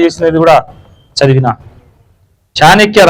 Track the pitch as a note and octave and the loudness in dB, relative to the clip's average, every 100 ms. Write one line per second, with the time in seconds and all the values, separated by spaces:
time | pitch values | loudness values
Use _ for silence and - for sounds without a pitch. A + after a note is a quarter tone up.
0 | E3+ D#3+ E3 D#3+ E3 C#3+ - - _ _ | 0 -2 -4 0 2 0 -2 -14 _ _
1 | _ - C#3 C3 B2+ G#2+ - - _ _ | _ -4 -2 0 -2 -6 -14 -20 _ _
2 | _ _ _ _ _ - D#3 G3 G#3+ G#3+ | _ _ _ _ _ -2 0 2 0 2